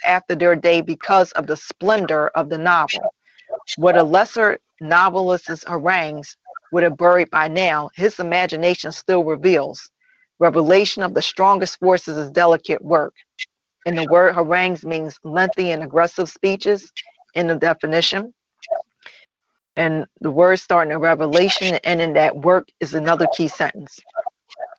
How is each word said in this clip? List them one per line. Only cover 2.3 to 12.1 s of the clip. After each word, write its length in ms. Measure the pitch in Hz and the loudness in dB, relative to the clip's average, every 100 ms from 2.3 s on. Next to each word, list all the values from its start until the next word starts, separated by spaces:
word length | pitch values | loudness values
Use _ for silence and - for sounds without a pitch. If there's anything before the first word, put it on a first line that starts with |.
| 165 147 | -2 -4
the 80 | 160 | -2
novel. 560 | 175 175 147 - - - _ _ - - - - | 0 2 0 -4 -6 -8 _ _ -14 -14 -12 0
What 180 | 175 170 | 2 4
a 80 | |
lesser 560 | 156 180 226 233 208 - _ - | 4 2 0 0 0 0 _ -12
novelist's 800 | 156 170 190 180 185 180 - 160 - | 0 2 2 0 0 -2 -4 -12 -8
harangues 720 | 170 160 185 156 151 147 - - - - | -4 -2 -2 -4 -10 -16 -20 -20 -20 -6
would 120 | 175 | 0
have 140 | 170 143 | 0 2
buried 320 | 175 180 165 | 4 4 2
by 180 | 160 156 | -2 -2
now, 420 | 165 180 151 147 - | -2 -2 -2 -6 -4
his 240 | 208 - | -4 -2
imagination 720 | 170 175 180 156 175 180 160 | -4 -2 -2 -2 -2 -2 -6
still 320 | - - 180 | -10 -2 0
reveals. 640 | 160 151 180 160 139 139 - _ _ _ _ - | 0 0 2 2 0 -10 -20 _ _ _ _ 0
Revelation 640 | 170 165 156 190 202 - | 2 4 4 4 2 -2
of 100 | 185 | -4
the 80 | - | -2
strongest 580 | - - 208 196 185 - | -4 0 2 2 -2 -2
forces 380 | 185 180 - | 2 2 0